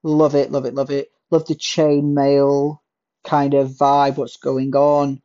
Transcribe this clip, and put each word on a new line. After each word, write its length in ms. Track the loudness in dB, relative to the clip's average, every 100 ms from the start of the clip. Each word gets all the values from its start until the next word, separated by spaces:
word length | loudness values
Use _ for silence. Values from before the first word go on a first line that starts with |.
Love 320 | 0 2 2
it, 160 | 2 0
love 140 | -4
it, 100 | -6
love 160 | -6 -4
it. 200 | -6 -8 _ _
Love 160 | -2 -2
the 80 |
chainmail 1200 | -8 -6 -2 0 2 0 0 2 2 2 0 -2 -6 _ _ _ _
kind 300 | -4 -2 0
of 160 | 0 -2
vibe, 460 | 0 2 2 2 -2
what's 220 | -8 -8
going 360 | -6 -4 -2
on. 460 | 0 2 2 -2 -6